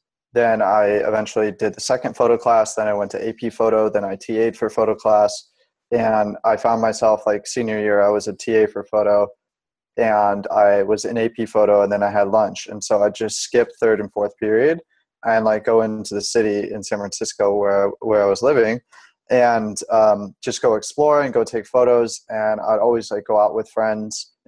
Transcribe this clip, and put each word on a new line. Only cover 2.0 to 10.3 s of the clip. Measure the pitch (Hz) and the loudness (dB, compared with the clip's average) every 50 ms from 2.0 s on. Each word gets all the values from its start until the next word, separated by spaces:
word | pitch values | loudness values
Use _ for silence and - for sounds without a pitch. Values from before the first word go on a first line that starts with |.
| - 135 113 | -4 -6 -2
photo | - 123 120 117 | 0 2 2 2
class. | 113 - 120 117 113 107 - - | 2 2 2 2 2 2 0 -2
Then | 110 107 | -4 -4
I | 107 104 | -2 -2
went | 101 101 101 | -2 -4 -6
to | - 92 - 113 | -6 -8 -8 -8
A | 113 | -8
P | - 120 113 | -6 -8 -6
photo. | - - 113 113 110 110 107 107 | -2 0 0 2 2 2 2 0
Then | - 104 101 | 0 -2 -4
I | 98 98 | -4 -8
T | - - - 113 110 | -8 -8 -4 -2 0
A'd | 113 113 110 | 0 -2 -2
for | - 117 104 | -4 -6 -4
photo | - - 110 110 104 | -2 0 0 0 0
class. | - - 110 107 104 104 104 - - - _ _ _ _ _ _ _ _ _ | 0 2 2 4 4 4 2 0 -6 -14 _ _ _ _ _ _ _ _ _
And | 120 117 113 113 110 107 107 104 101 - - | -2 0 0 0 0 0 0 -2 -4 -4 -2
I | 113 107 | -2 0
found | 104 - 117 117 113 | 0 0 0 0 0
myself, | 113 113 107 - 120 110 107 - - | 0 -2 -2 0 2 2 2 2 0
like, | 107 104 101 - | -2 -2 -2 -4
senior | - - 123 117 110 110 107 | -6 -6 -6 -4 -4 -4 -2
year, | 104 104 104 101 | 0 0 2 4
I | 101 104 | 4 2
was | 104 104 - | 2 0 -2
a | 107 95 | -6 -10
T | - - 117 113 | -8 -4 0 2
A | 110 107 | 2 2
for | 104 - 101 101 | 2 0 -6 -8
photo, | - 110 107 104 104 104 101 104 101 - _ _ _ _ _ _ _ _ _ _ _ _ | -2 -2 0 2 2 2 2 0 -2 -4 _ _ _ _ _ _ _ _ _ _ _ _
and | - 117 110 107 104 104 101 | -2 0 2 2 2 2 2